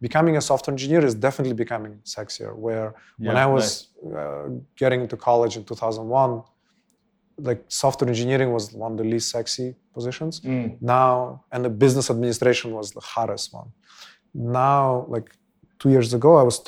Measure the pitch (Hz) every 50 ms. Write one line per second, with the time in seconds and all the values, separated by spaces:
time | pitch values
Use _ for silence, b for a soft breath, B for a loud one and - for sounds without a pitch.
0 | 123 117 - 156 165 165 156 147 - - 139 - - - 139 131 135 139 160 170
1 | 151 127 110 107 120 131 127 - 135 131 117 113 113 - 117 110 107 107 107 104
2 | - - - 107 107 - - - 110 107 110 110 110 113 113 110 110 110 110 b
3 | b b b b 110 113 113 127 135 139 135 131 107 104 - - - _ _ -
4 | - 80 - 78 76 73 71 71 - 139 127 123 131 _ _ - 135 131 127 123
5 | 123 107 120 - - 123 120 120 120 113 - 113 101 - 117 - 113 113 110 113
6 | 113 113 123 135 135 123 120 113 - _ _ _ _ _ _ _ _ _ _ _
7 | _ _ _ _ _ _ _ - 143 123 117 - - - - - - 135 - -
8 | 131 123 117 113 120 127 135 131 131 123 120 113 104 107 113 107 110 113 110 107
9 | 110 110 113 113 - - - 117 113 - - - 127 127 123 _ _ _ - 120
10 | 120 127 127 - 156 160 160 - - 131 127 127 117 113 120 120 120 117 123 127
11 | 131 127 127 123 127 123 127 135 _ - - 123 123 120 110 104 139 131 127 139
12 | 120 - 120 117 123 120 113 - 127 127 117 - - 117 110 107 104 101 - 107
13 | - - - 113 113 107 101 - - - - 117 - 113 - _ B B B B
14 | B B B B B _ - 135 120 120 123 127 131 139 143 139 135 131 127 123
15 | 120 - 120 113 - _ _ _ _ _ _ _ _ _ _ - - 135 135 131
16 | 117 113 123 117 127 151 170 147 131 120 - - -